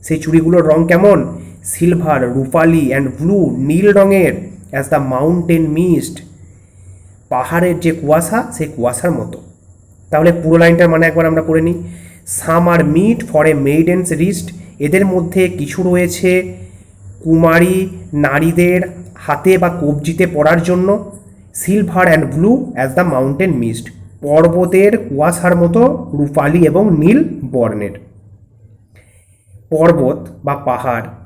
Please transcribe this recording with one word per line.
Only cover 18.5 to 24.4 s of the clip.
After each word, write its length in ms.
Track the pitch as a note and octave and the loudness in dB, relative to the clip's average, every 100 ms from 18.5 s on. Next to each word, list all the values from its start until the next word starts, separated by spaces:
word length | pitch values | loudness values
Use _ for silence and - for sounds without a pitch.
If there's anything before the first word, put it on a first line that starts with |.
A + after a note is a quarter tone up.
| E3+ F3 F3+ F#3 - - - | 2 2 0 -2 -10 -18 -18
হাতে 420 | - D3 F#3+ F#3 | -6 -2 2 2
বা 120 | F3 | 2
কবজিতে 580 | E3+ D3 D3 E3 E3 F3 | -2 -4 -4 -4 -2 -2
পরার 360 | D3 D3 E3 | 2 2 2
জন্য। 560 | E3+ F3+ F#3 G#3 - - - - - - - | 0 0 0 -2 -4 -18 -20 -20 -20 -12 -2
"Silver 400 | G#3 F3+ E3+ F3+ | -2 0 0 2
and 180 | D#3+ C#3 C3+ | 2 0 0
blue 220 | F#3+ C4 | 2 2
as 420 | B3+ - C3 - | -2 -6 -4 -2
the 120 | F3+ | 0
mountain 480 | C3+ C3+ C#3 F#3+ C#3 | 0 -2 -2 -2 -2
mist", 260 | A#2 A2+ - - - - | -4 -6 -10 -18 -20 -12
পর্বতের 760 | C#3+ D3+ | 0 4